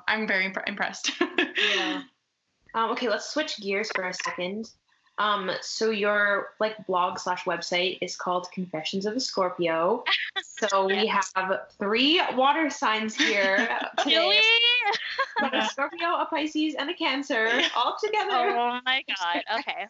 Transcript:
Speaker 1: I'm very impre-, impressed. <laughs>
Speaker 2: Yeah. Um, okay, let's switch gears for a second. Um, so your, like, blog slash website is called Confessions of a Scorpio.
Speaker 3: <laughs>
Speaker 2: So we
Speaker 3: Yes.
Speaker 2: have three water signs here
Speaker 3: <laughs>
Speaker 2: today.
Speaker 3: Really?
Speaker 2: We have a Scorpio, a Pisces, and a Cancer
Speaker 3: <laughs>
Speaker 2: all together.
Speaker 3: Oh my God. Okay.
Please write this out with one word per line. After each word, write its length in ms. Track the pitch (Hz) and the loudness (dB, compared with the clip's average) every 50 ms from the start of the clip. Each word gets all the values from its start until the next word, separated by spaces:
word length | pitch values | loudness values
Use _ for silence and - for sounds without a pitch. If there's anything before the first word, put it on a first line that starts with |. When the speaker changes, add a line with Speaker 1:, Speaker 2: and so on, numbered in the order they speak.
| - | -4
Speaker 1:
I'm 200 | - 214 220 220 | -2 -2 -2 0
very 240 | 202 196 185 190 196 | 0 0 0 0 0
impre-, 160 | 190 - - | -4 -4 -6
impressed. 440 | - 208 196 180 - 196 - - - - | -6 -4 -4 -4 -4 -4 -4 -6 -6 -2
<laughs> 40 | - - - - 349 330 - - | -2 -2 0 0 -2 -2 -2 0
Speaker 2:
Yeah. 480 | 370 415 415 392 359 330 311 294 285 - - _ _ _ _ _ _ _ _ _ _ _ _ - | 0 0 2 2 0 0 -2 -4 -6 -8 -12 _ _ _ _ _ _ _ _ _ _ _ _ -2
Um, 160 | 226 226 214 | -2 0 0
okay, 180 | 254 247 254 220 | 0 -2 0 0
let's 220 | 208 214 - - | -2 -2 -4 -4
switch 260 | - 294 311 302 - | -2 -2 -2 -2 -6
gears 320 | 220 196 196 196 202 214 - - | -8 -4 -2 -2 -2 -2 -2 -4
for 120 | 190 185 | -4 -4
a 60 | 180 180 | -4 -6
second. 560 | - - - - - 175 180 202 220 226 - - _ _ _ _ _ _ _ - - | -6 -8 -8 -6 -4 -4 -4 -4 -6 -10 -10 -14 _ _ _ _ _ _ _ -4 -2
Um, 320 | 208 214 208 196 185 185 - - | 0 2 2 0 0 -2 -4 -4
so 280 | - - - - 220 220 | -6 -6 -4 0 0 0
your, 600 | 220 202 202 208 208 208 202 202 202 196 - - - - | 0 2 2 2 4 4 4 4 2 0 -2 -6 -4 -2
like, 260 | 214 214 214 - - | -2 -2 -2 -6 -6
blog 320 | - 185 180 180 190 190 | -2 0 2 2 0 -2
slash 260 | - - 185 180 - - | -4 -4 -4 -4 -2 -2
website 520 | 185 170 170 - - 180 175 180 185 - - | -2 -2 -2 -2 -2 0 0 0 0 -2 -4
is 140 | 180 180 - | -6 -6 -6
called 360 | - - 185 180 180 180 - | -6 -2 0 0 -2 -2 -4
Confessions 540 | - 190 180 180 - 156 156 - - 196 190 | -8 -8 -8 -6 -6 -6 -6 -4 -4 -2 -2
of 100 | 214 214 | -2 -2
a 40 | 262 | -2
Scorpio. 840 | 254 - - 196 185 180 180 - 175 165 160 160 165 185 233 247 - - | -4 -2 0 0 0 0 0 0 0 2 2 2 2 2 2 0 0 0
Speaker 3:
<laughs> 40 | 381 - - - - 381 - - - - | 0 0 -2 -4 -6 -8 -10 -10 -6 -4
Speaker 2:
So 280 | 220 202 196 196 190 | -2 2 2 2 4
we 80 | 190 196 202 220 | 4 2 2 2
Speaker 3:
Yes. 280 | 208 196 196 185 - - | 2 2 0 0 0 -2
Speaker 2:
have 160 | 190 185 185 190 - - - - | -2 0 0 -2 -2 -4 -10 -8
three 420 | - 208 196 220 240 269 294 330 370 - - 233 | -6 -2 0 2 4 4 4 4 4 2 2 2
water 380 | 254 262 277 302 320 320 269 | 4 4 4 4 4 2 0
signs 440 | - - 277 220 220 214 220 220 208 | 0 0 0 0 0 0 -2 -4 -2
here 420 | 262 294 226 208 202 196 190 196 | 0 2 2 4 4 4 4 4
Speaker 3:
<laughs> 400 | 208 226 233 - - - - - - | 2 2 0 0 -4 -4 -4 -2 -2
Speaker 2:
today. 160 | - 285 311 | 2 4 4
Speaker 3:
Really? 240 | 330 339 381 415 427 440 453 453 466 466 480 480 494 466 403 453 - - - - - 539 - - 277 | 4 4 4 6 6 6 6 6 6 6 4 4 4 2 0 -2 -2 -4 -6 -2 -4 -4 -2 0 -2
Speaker 2:
We 100 | 285 262 | -2 0
have 40 | 254 | 0
a 120 | - 214 | 0 0
Scorpio, 480 | 220 - 269 285 294 349 330 339 339 349 | -2 -2 -4 -4 -4 -4 -2 -2 0 0
a 100 | 277 311 | 0 -2
Pisces, 460 | 302 330 285 311 302 - 311 311 311 294 | -2 -2 -2 -2 -2 0 0 0 0 0
and 160 | - 277 302 | -2 -4 -4
a 60 | 359 | -4
Cancer 520 | - 320 285 262 285 277 - 262 220 220 | -2 -2 0 0 -2 -2 0 0 2 2
Speaker 3:
<laughs> 280 | 226 240 262 320 - - | 2 2 2 2 2 2
Speaker 2:
all 200 | 233 247 294 381 - 427 | 2 0 0 0 -2 -2
together. 520 | 415 427 415 381 392 381 370 - 415 - | 0 0 0 0 2 2 2 2 2 2
Speaker 3:
Oh 220 | 240 240 240 247 247 247 | 2 2 0 0 -2 0
my 200 | 254 262 269 - | 0 0 0 0
God. 360 | - 208 - 175 170 - - - - 220 240 | -4 -6 -2 -2 -2 -2 -2 -2 -2 -4 -2
Okay. 260 | 285 214 165 - 196 | -2 -4 -6 -6 -4